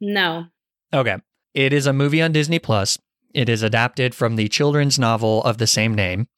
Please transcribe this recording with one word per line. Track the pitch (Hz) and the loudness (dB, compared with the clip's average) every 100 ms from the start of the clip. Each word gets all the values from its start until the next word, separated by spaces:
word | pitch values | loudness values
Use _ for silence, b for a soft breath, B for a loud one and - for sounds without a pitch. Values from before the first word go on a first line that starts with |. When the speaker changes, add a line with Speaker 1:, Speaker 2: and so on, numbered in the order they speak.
Speaker 1:
No. | 202 202 180 165 170 _ _ _ _ | -4 0 0 -2 -10 _ _ _ _
Speaker 2:
Okay. | 147 117 92 - _ _ | -2 0 -4 -8 _ _
It | 139 135 | 0 2
is | 143 139 | 2 2
a | |
movie | 135 143 160 | 2 2 2
on | 165 | 0
Disney | 156 151 165 | 0 0 -2
Plus. | - 107 98 - _ _ _ | 0 0 0 -4 _ _ _
It | - 120 | -2 0
is | 113 | 0
adapted | 110 117 120 - 127 | 0 0 0 0 -4
from | - 117 113 | -2 -2 0
the | 104 | -2
children's | - 147 147 143 135 | 0 0 2 2 2
novel | 117 113 113 110 | 0 0 2 2
of | 120 113 | 0 0
the | 113 | 0
same | - 113 | 0 0
name. | 107 92 92 123 | 0 -2 -4 -6